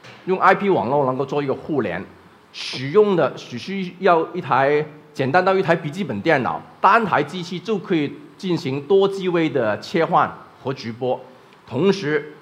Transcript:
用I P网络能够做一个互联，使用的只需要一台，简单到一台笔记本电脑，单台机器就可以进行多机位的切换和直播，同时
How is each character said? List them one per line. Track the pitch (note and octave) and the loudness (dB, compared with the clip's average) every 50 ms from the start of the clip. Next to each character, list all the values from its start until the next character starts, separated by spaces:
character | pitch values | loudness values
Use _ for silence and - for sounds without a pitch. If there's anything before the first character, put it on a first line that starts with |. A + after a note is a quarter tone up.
| - - - - - | -20 -20 -20 -14 -4
用 | E3+ F#3+ F#3 | -4 -2 2
I | - F3+ F#3+ | 4 4 4
P | - G3+ G3+ | 4 2 0
网 | F3+ C3 F#2+ A2+ | 0 2 0 0
络 | C#3 D3 C#3+ | 0 0 0
能 | B2+ C3 C3 | 0 0 -2
够 | C#3 | -4
做 | C#3 D3+ D3 D3 | -4 -2 -4 -2
一 | |
个 | C3+ B2 | -2 -4
互 | - - - E3 C3+ A#2 | -4 -4 -4 -2 -2 0
联， | F#2+ E2 F2 F#2+ - - - - - - _ _ _ _ | -2 -4 -6 -8 -12 -16 -20 -20 -20 -20 _ _ _ _
使 | - - - - - C3 C#3 | -14 -12 -10 -8 -8 -8 2
用 | D3+ G#3 G#3+ G#3 G3 | 4 4 4 6 4
的 | E3 D3 A#2+ - | 2 2 0 -2
只 | - - - B2+ A#2+ | -6 -14 -12 -12 -12
需 | - - F#3+ G3 F#3+ F3+ - - | -8 -8 -6 -6 -6 -8 -8 0
要 | F#3+ F#3+ F3 D#3+ E3 - - | 2 4 4 4 2 -2 -6
一 | F3+ | -10
台， | D3 B2+ C3 B2+ C3+ C#3 D3 D3 D3+ D3+ - - - - - | -4 0 2 2 4 4 2 0 -2 -4 -10 -20 -20 -20 -6
简 | - C3+ B2+ | -4 -2 2
单 | C#3 F3+ F#3 | 2 2 4
到 | F#3+ F#3+ | 4 2
一 | F#3+ | 2
台 | F#3+ D#3 E3+ | 2 2 0
笔 | E3+ E3 D3+ | 0 0 -8
记 | C#3+ F#3 G3+ | -8 -6 -6
本 | C3+ A2 - G3 | -6 -6 -4 0
电 | E3 D#3+ C#3 A#2 | 2 2 2 2
脑， | F2+ D#2+ - - - - - | -2 -4 -6 -10 -14 -12 2
单 | - F#3 G3+ A#3 A3+ | 4 6 6 6 4
台 | F3+ C3 C3 D3+ | 2 0 0 0
机 | D3 - F#3 E3+ | -2 -6 -10 -10
器 | - F#3+ E3+ | -8 -10 -10
就 | D3+ - A3 | -4 -4 -4
可 | G3 - - F#3+ | -4 -2 -2 -2
以 | D#3+ D3 C3+ A2 - - - - - | -2 -2 -2 -6 -10 -18 -20 -20 -10
进 | - F#3 E3+ | -4 -2 -2
行 | D#3 - C3+ C3 C#3+ | -2 -2 -4 -6 -6
多 | C#3+ - G3 G3 G3 | 0 4 4 4 4
机 | G3 G3 G3 F3+ F#3 | 4 0 -2 -4 -2
位 | E3+ E3+ E3 D#3+ | 0 0 0 0
的 | C3+ C#3 A#2+ G#2+ G#2 G2+ | 0 0 0 0 -2 -2
切 | - - - F3 D#3+ | -6 -4 -2 0 0
换 | D#3 F3+ D#3 C3+ F#2+ - - - - - - - | 2 4 2 2 2 -2 -10 -20 -20 -20 -12 -8
和 | B2 C3+ | -8 -8
直 | - - A2+ | -8 -8 -12
播， | A2+ A#2+ C3 B2 C3 C3 - - - - - - - _ _ - | -10 -6 -4 -4 -4 -4 -6 -16 -20 -20 -20 -20 -20 _ _ -8
同 | - B2+ E3 G3 F#3+ | -4 0 2 2 2
时 | G3 - C#3+ D3+ D3 C#3+ - - - | 0 -2 -2 -2 -2 -4 -6 -16 -20